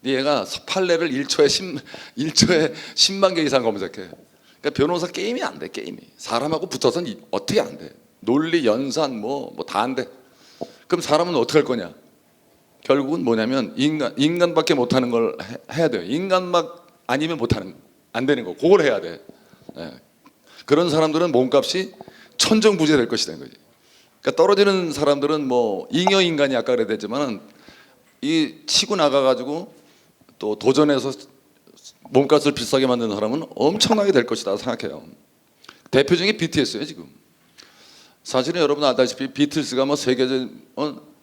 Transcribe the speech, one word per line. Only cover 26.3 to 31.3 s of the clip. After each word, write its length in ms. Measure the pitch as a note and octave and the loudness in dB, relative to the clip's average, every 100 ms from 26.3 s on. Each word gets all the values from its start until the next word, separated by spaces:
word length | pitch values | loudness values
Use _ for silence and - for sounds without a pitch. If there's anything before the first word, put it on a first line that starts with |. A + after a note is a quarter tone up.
| D#3 C#3 B2+ | 2 2 0
아까 180 | A#2 A#2+ | 0 0
그랬지만은 680 | A2 G#2+ G#2 B2 C#3+ G2+ - - - - - _ _ _ | 0 -4 -4 -4 -4 -6 -12 -20 -20 -20 -20 _ _ _
이 340 | C#3 D#3+ D3 - - | -2 0 0 -6 -2
치고 300 | - - G3+ | 0 0 2
나가가지고 800 | D3 C3+ C3 B2 B2+ D#3 G3+ - _ _ _ _ _ _ | 4 4 4 2 -2 -8 -10 -20 _ _ _ _ _ _
또 160 | G#2+ G#2 | -6 0
도전해서 540 | B2+ C3+ D3+ C#3 B2+ C3 - | 2 4 4 2 -2 -8 -16